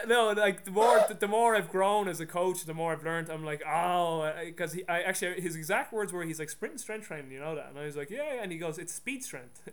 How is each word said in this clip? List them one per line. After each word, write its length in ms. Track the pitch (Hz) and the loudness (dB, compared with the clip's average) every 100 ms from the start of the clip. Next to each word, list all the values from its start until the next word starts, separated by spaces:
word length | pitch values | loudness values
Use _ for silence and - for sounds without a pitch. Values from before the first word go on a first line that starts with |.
| 226 | 4
no, 260 | 240 220 | 4 4
like, 320 | 208 208 196 - | 4 4 2 -2
the 40 | |
more, 340 | 190 233 226 214 | 4 8 8 6
the, 80 | 196 | 2
the 120 | 202 | 2
more 280 | 220 233 214 | 4 6 4
I've 160 | 165 | 2
grown 360 | 185 196 208 190 | 2 4 4 2
as 120 | 156 | -4
a 80 | 160 | -4
coach, 380 | 175 185 180 160 | 0 0 0 -4
the 100 | 160 | -2
more 160 | 165 | -2
I've 120 | 156 | -2
learned, 280 | 156 165 160 | -2 -4 -4
I'm 120 | 160 | -6
like, 200 | 156 151 151 | -6 -6 -2
"Oh," 560 | 156 175 180 175 165 | 0 2 4 2 2
uh, 300 | 156 156 170 170 | 0 -2 -8 -6
'cause 180 | 170 | -6
he, 140 | 170 185 | -4 -2
I 140 | 175 | 0
actually, 400 | 180 185 180 185 | 0 -2 -2 -2
his 140 | 175 160 | -4 -6
exact 360 | 151 214 277 | -2 -2 0
words 220 | 220 202 | -4 -4
were, 80 | 175 | -4
he's 160 | 165 156 | -6 -6
like, 140 | 151 | -8
"Sprinting 260 | - 220 285 | -8 -10 -10
strength 300 | - 220 208 | -10 -10 -8
training, 240 | 156 135 | -12 -10
you 80 | 135 | -10
know 160 | 147 156 | -8 -8
that?" 140 | 135 | -10
And 100 | 139 | -10
I 60 | 147 | -8
was 120 | 143 | -8
like, 140 | 143 | -8
"Yeah, 240 | 226 302 254 | -6 -6 -6
yeah." 80 | |
And 80 | 202 | -6
he 80 | 165 | -6
goes, 180 | 165 160 | -6 -6
"It's 160 | 170 | -8
speed 300 | - - 262 | -10 -8 -8
strength." 440 | - 143 127 - - | -8 -12 -14 -20 -16